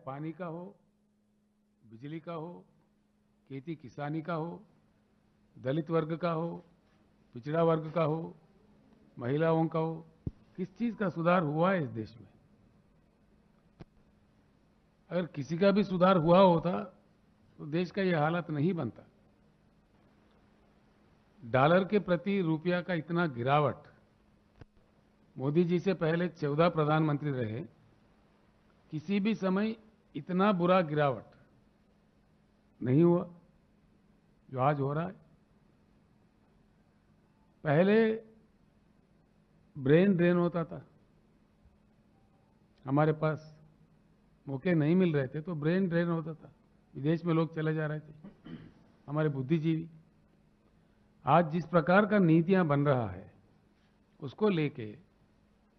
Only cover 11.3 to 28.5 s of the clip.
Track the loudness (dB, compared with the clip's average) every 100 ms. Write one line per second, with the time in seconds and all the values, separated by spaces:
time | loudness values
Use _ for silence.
11.3 | 2 2 0 0 0 -2 -6 -10 -14 -20
12.3 | _ _ _ _ _ _ _ _ _ _
13.3 | _ _ _ _ -20 -20 _ _ _ _
14.3 | _ _ _ _ _ _ _ -8 -6 -6
15.3 | -8 -6 2 4 4 2 4 4 6 6
16.3 | 8 8 6 0 -4 -8 -14 _ _ _
17.3 | _ _ -18 -6 -4 -4 -2 0 0 0
18.3 | -2 -4 -2 -2 -2 -6 -10 -20 _ _
19.3 | _ _ _ _ _ _ _ _ _ _
20.3 | _ _ _ _ _ _ _ _ _ _
21.3 | _ -4 2 4 4 2 -2 0 -2 0
22.3 | -2 0 -2 -2 -4 -4 -6 -4 -2 -2
23.3 | -2 0 2 2 -2 -12 -20 _ _ _
24.3 | _ _ -20 -20 _ _ _ _ _ _
25.3 | -8 -2 0 2 0 -2 -2 0 0 -2
26.3 | -4 -2 2 2 2 0 2 2 0 -4
27.3 | -4 -6 -6 -10 _ _ _ _ _ _
28.3 | _ _